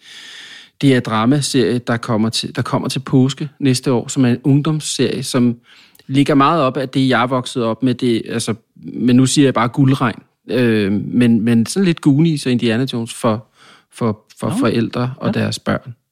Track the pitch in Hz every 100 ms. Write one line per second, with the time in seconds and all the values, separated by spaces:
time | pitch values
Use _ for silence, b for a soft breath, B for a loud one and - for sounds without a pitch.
0 | B B B B B B B - 143 127
1 | 123 110 113 147 135 135 98 120 120 117
2 | - 110 110 - - - 117 127 - 143
3 | 135 139 131 - 156 - 143 127 - 120
4 | 104 - 127 120 147 139 147 156 - -
5 | 127 - 131 131 120 117 b b b b
6 | - 139 139 143 139 165 131 127 135 139
7 | 135 117 123 131 120 131 113 110 131 120
8 | 127 113 - 113 117 107 _ _ - -
9 | 120 123 131 156 139 123 120 131 135 135
10 | 127 - - _ - 113 123 110 98 101
11 | - - 123 117 113 117 113 - 190 165
12 | - 139 165 151 131 123 117 113 131 120
13 | 113 - 120 107 - b b b b -
14 | 120 101 _ - 113 196 269 117 104 -
15 | 123 131 - - 107 107 - 107 - 120
16 | _